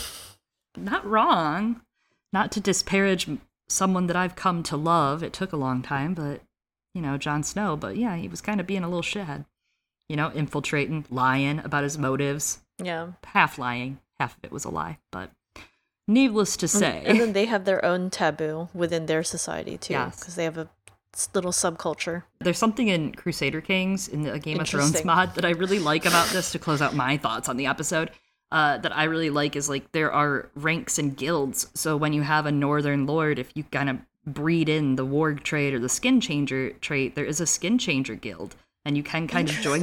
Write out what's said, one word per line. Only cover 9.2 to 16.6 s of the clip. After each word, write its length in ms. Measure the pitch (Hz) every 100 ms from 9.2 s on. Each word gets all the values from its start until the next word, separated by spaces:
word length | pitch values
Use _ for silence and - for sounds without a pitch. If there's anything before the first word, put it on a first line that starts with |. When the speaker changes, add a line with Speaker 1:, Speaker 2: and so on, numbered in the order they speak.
| 170 143 143 _ _ _ _ _ -
Speaker 1:
You 80 | 147
know, 120 | 160
infiltrating, 800 | 147 143 147 135 151 139 160 -
lying 480 | 127 127 135 139 151
about 240 | - 147
his 120 | 143 151
motives. 640 | 131 131 143 147 - - _ -
Speaker 2:
Yeah. 300 | 180 165 170 175
Speaker 1:
Half 340 | - 202 156 -
lying, 400 | 123 120 127 139 _ -
half 180 | 127 -
of 80 |
it 80 | -
was 120 | -
a 60 | -
lie, 280 | 80 80 156 -
but 200 | 92 92 _ _ - - _ _ _ -
needless 480 | 233 269 214 196
to 60 | -